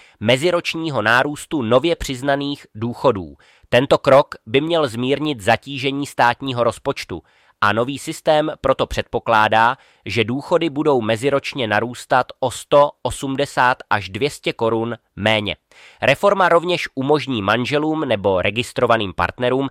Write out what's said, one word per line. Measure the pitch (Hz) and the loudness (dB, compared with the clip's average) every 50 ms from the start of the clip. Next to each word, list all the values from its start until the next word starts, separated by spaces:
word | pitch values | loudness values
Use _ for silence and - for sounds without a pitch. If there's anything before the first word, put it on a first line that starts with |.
| - _ _ - | -12 _ _ -6
meziročního | 104 113 127 131 156 180 170 175 - - - 160 160 160 139 120 | 0 0 0 2 2 0 0 0 -4 -4 -6 -6 -6 -4 -4 0
nárůstu | 104 110 117 127 139 147 147 - - - 165 143 | 2 4 4 4 2 0 -4 -8 -8 -6 -4 -2
nově | 117 107 120 131 147 170 160 | 0 4 4 4 4 2 -2
přiznaných | - - - 135 123 139 143 139 139 143 143 143 - - _ _ | -2 -4 -8 -6 -6 -2 -2 -2 -2 -2 -6 -8 -10 -14 _ _
důchodů. | 107 113 123 113 - - 135 110 95 85 73 69 _ _ _ _ _ _ - | -8 -6 -6 -6 0 2 2 2 2 -4 -10 -16 _ _ _ _ _ _ 2
Tento | 120 120 143 - 160 - | 2 2 4 4 2 2
krok | - 143 131 143 147 - - - _ | 4 6 6 6 6 2 -6 -18 _
by | 110 110 139 | -2 -2 -2
měl | 151 165 170 160 151 120 | 0 0 0 0 0 -2
zmírnit | 107 117 123 131 139 143 151 151 143 110 | -2 -4 -2 -2 -2 -2 -2 -4 -6 -2
zatížení | 92 110 113 - - 139 143 127 131 139 139 139 143 | 0 0 0 0 0 -10 -10 -6 -4 -4 -4 -4 -8
státního | - - - 123 120 120 - 135 135 123 120 117 | -8 -2 0 2 2 2 -2 -6 -6 -2 0 0
rozpočtu | 117 - - - 139 135 - - - 95 80 _ _ _ _ _ _ _ - | 0 -2 -2 -6 -6 -6 -6 -8 -12 -12 -12 _ _ _ _ _ _ _ -2
a | 104 104 | 0 0
nový | 104 113 123 139 143 - | 0 0 -2 -2 -4 -10
systém | - 160 156 - - 160 156 151 151 156 - - | -10 -10 -12 -4 0 2 2 2 2 -2 -4 -2
proto | - - 131 - 123 | 0 0 0 0 -2
předpokládá, | - - 113 - - - 113 - 120 113 107 107 110 110 110 113 120 135 _ _ _ _ _ - | -4 -4 -8 -6 -4 -6 -6 -2 2 2 2 4 4 4 4 4 4 2 _ _ _ _ _ -12
že | 104 95 113 107 | -6 -2 -2 -2
důchody | 107 127 143 - - 180 160 165 160 | -2 -2 -6 -4 0 0 0 0 0
budou | 135 143 156 151 139 123 | -2 0 2 2 2 2
meziročně | 110 107 113 110 131 139 139 139 - - - 143 117 | 2 0 -2 0 0 0 0 0 -2 -4 -6 -6 -2
narůstat | 104 104 107 113 123 120 - - - 139 127 - - - - | 0 0 0 0 -2 -8 -12 -4 0 0 0 0 -2 -6 -4
o | 131 120 | -4 -4
sto | - - - - 147 143 143 147 - _ | -4 -6 -2 4 4 4 4 4 0 _
osmdesát | - 120 - - 143 135 135 127 143 - - 147 127 123 127 - - - | -8 -8 -8 -6 -6 -6 -2 -4 -4 -4 0 0 2 2 2 0 -2 -2
až | 107 104 90 95 | -2 -2 -2 -6
dvě | 95 117 135 147 | -6 -4 -4 -4
stě | - - - 170 | -4 -4 -8 -6
korun | - - 117 113 113 113 113 117 113 - _ _ _ | -4 -2 -2 0 0 0 -2 -4 -8 -10 _ _ _
méně. | - 101 107 110 107 104 95 - _ _ _ _ - - - - - | -2 0 2 2 2 0 -2 -8 _ _ _ _ -20 -20 -20 -10 -2
Reforma | 107 120 139 - - 202 202 196 180 170 | 0 0 2 4 2 2 2 4 2 4
rovněž | 170 170 160 180 175 160 - - - | 4 2 2 2 -4 -4 -4 -8 -6
umožní | 135 127 139 151 147 123 135 127 107 | -6 0 0 0 0 0 -4 -4 -2
manželům | 98 101 110 120 123 107 147 147 156 156 156 160 | 0 0 0 0 0 -2 -2 -2 -2 -2 -2 -4
nebo | 156 127 110 101 92 101 95 87 | 0 -2 -2 0 2 0 0 2
registrovaným | 87 104 101 120 120 - - - 120 117 117 110 104 92 - | 0 -2 -2 -4 -6 -6 -2 -2 2 2 2 0 0 -4 -4
partnerům, | - 90 - - - 127 123 127 135 135 131 | -4 -4 -4 -2 -2 -2 0 0 0 -2 -4